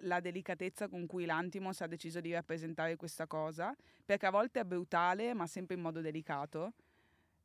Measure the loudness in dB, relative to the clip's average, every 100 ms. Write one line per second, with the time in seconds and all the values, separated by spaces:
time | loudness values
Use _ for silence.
0 | 0 0 0 -4 -4 -4 -4 -4 -6 -4
1 | -4 -2 0 0 0 -2 -4 -4 -6 -6
2 | -6 -6 -2 -2 -2 -4 -4 -2 -2 -2
3 | -6 -6 -4 -2 -4 -2 -4 -6 -12 _
4 | 2 4 6 6 4 2 0 -2 2 6
5 | 6 4 2 0 -2 -4 -4 -2 0 0
6 | -2 -2 -2 -2 -2 -4 -4 -6 _ _
7 | _ _ _ _